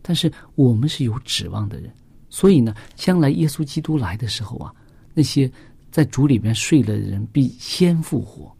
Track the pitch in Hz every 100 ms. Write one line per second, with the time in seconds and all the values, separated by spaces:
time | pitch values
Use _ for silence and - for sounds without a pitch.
0 | - 170 160 - - - 131 110 143 -
1 | 127 113 - - 95 98 104 - - -
2 | _ - - - 190 175 117 107 - -
3 | - 180 151 - 156 - 151 - 156 156
4 | 104 98 117 - 104 - - - - -
5 | - - 139 - 131 - - - - -
6 | 151 - 143 127 110 113 - 156 107 104
7 | 101 98 110 - 127 - - - 180 165
8 | 160 139 95 - 78 -